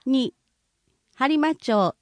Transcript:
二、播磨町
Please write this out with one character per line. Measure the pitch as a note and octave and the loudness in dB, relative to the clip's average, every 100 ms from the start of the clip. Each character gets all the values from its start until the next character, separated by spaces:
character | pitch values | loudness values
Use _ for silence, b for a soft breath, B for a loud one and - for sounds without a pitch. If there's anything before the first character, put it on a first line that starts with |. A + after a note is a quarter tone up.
二、 | - C4 B3+ - _ _ _ _ _ _ _ - | -4 -2 -2 -8 _ _ _ _ _ _ _ -4
播 | C4+ D#4 | -2 0
磨 | D#4 | 0
町 | D#4 - G#3+ F3+ - | -2 -2 0 0 -2